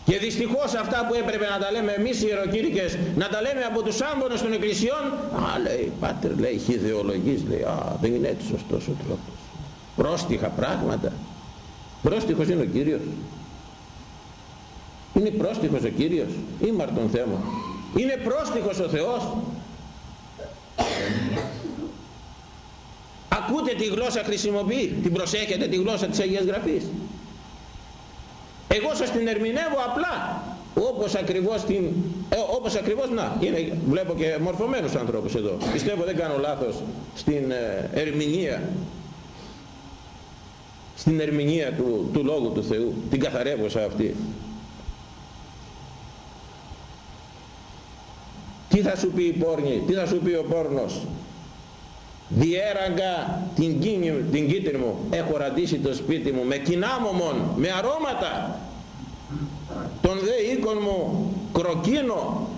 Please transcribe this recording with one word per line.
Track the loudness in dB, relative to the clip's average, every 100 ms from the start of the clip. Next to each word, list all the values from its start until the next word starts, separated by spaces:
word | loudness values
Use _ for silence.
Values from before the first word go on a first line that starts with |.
Και | 4 4
δυστυχώς | 2 0 2 2 2
αυτά | 0 0 0 2
που |
έπρεπε | 2 2 0 0
να | 2
τα | 0
λέμε | 2 2
εμείς | 2 2 2
οι | 2
ιεροκήρυκες, | 2 2 2 2 2 0 0 0 2
να | 2
τα | 0
λέμε | 0 0
από | 0 0
τους | 0 0
άμπονες | 0 2 0 2
των | 2
εκκλησιών, | 2 2 2 2 2 0 -2 -2
«Α», | 0 2 2
λέει, | 2 2 0 0
«Πάτερ», | -2 0 0 2
λέει, | 2 2
«χιδεολογής», | 4 4 4 4 4 4 4 4 2
λέει, | 2
«Α, | 2 2 0 2
δεν | 4
είναι | 4 2
έτσι | 0 0
σωστός | -2 0 0 0
ο | -2
τρόπος». | -2 -4 -4 -12 -14 -12 -12 -14 -10 0
Πρόστιχα | 2 2 0 0 0
πράγματα. | 0 0 2 0 0 -2 -4 -12 -14 -16 -16 -16 -16 -16 0
Πρόστιχος | 2 4 2 2 4
είναι | 4
ο |
Κύριος. | 2 2 2 0 -2 -6 -8 -12 -14 -14 -16 -18 -18 -18 -16 -16 -18 -18 -18 -18 -16 -16 -16 -16 2
Είναι | 4 4
πρόστιχος | 2 0 2 2 2
ο | 2
Κύριος; | 2 2 2 0 -4 -6 0 2
Ήμαρτον | 2 2 2 2
Θεέ | 2
μου. | 2 0 -2 -4 -6 -8 -2 2
Είναι | 2 2
πρόστιχος | 2 0 0 0 0 0
ο | 2
Θεός; | 2 2 0 0 -2 -4 -8 -10 -14 -14 -14 -16 -16 -16 -14 -14 -14 -10 -2 0 2 0 0 0 0 -2 -6 -8 -6 -8 -10 -16 -18 -18 -18 -18 -20 -18 -18 -18 -18 -18 -18 -4
Ακούτε | -2 0 0 0
τι | 0
γλώσσα | 0 0 0 0
χρησιμοποιεί; | 0 0 2 2 2 2 0 0
Την | 2
προσέχετε | 2 2 0 0 0 2
τη | 2
γλώσσα | 2 2 0
της | 2
Αγίας | 2 4
Γραφής; | 2 2 2 0 0 -6 -8 -10 -14 -16 -16 -18 -16 -16 -16 -18 -18 -16 -16 -16 -18 -16 2
Εγώ | 2 4
σας | 0 0
την | 2 2
ερμηνεύω | 2 2 2 0 0 0
απλά, | 0 0 0 -4 -6 -8 -12 -4
όπως | 0 0 2 0
ακριβώς | 2 2 2 2 2
την, | 2 2 2 0 0 -4 0
ε, | 2 2 0
όπως | 0
ακριβώς, | 0 0 0 0
να, | 0 0 2
είναι, | 2 2 0 0 2
βλέπω | 2 2
και | 2 2 2
μορφωμένους | 0 2 0 2 2
ανθρώπους | 0 0 0 0
εδώ. | 0 0 0 0
Πιστεύω | 2 2 2
δεν | 0 0
κάνω | 0 2
λάθος | 0 0 0 -2 -6 -8 -10
στην, | -2 2 2 2
ε, | 0 0 0 0
ερμηνεία, | 0 0 2 2 2 2 0 -2 -4 -6 -10 -14 -16 -16 -16 -16 -16 -16 -16 -16 -16 -16 -18 -18 -18 -18 -18 -20 -18 -16 2
στην | 4 4
ερμηνεία | 4 4 4 4 2
του, | 2 2 2 2
του | 2
Λόγου | 4 2 2
του | 0
Θεού, | 0 2 2 0 0
την | 2
καθαρεύωσα | 2 2 0 0 0 2
αυτή. | 0 2 0 0 -6 -6 -10 -12 -14 -10 -10 -10 -16 -18 -18 -16 -16 -16 -18 -16 -16 -16 -16 -16 -18 -16 -18 -18 -16 -16 -14 -16 -16 -18 -18 -18 -18 -18 -16 -16 -16 -16 -16 -16 -14 -14 -12 -14 2
Τι | 4
θα | 6 4
σου | 2
πει | 4
η | 4
πόρνη, | 4 2 2 2 2 2
τι |
θα | 2 2
σου | 2
πει | 4
ο | 2 2
πόρνος; | 0 2 0 0 -4 -6 -8 -12 -14 -16 -16 -18 -18 -18 -18 -18 -18 0
«Διέραγκα | 4 6 4 2 2 2 2 2 0 -2 -2 0
την | 2 4 4
κίνη-, | 2 2 2 2 2
την | 2 4
κοίτην | 2 2 0
μου, | 0 0 -2
έχω | -2 0 0
ραντίσει | 2 2 2 2
το | 0
σπίτι | 0 0 0 2
μου | 2
με | 2 2
κινάμωμον, | 2 2 2 2 2 2 2 2 2 2
με | 2
αρώματα. | 2 2 2 0 0 0 -2 -4 -6 -8 -12 -12 -12 -12 -12 -8 -4 -4 -6 -8 -6 -6 2
Τον | 2 4
δε | 2 2 2
οίκον | 2 2 2
μου | 2 2 2 2 0 -2 0
κροκκίνο». | 0 2 2 4 4 4 0 0 -2 -4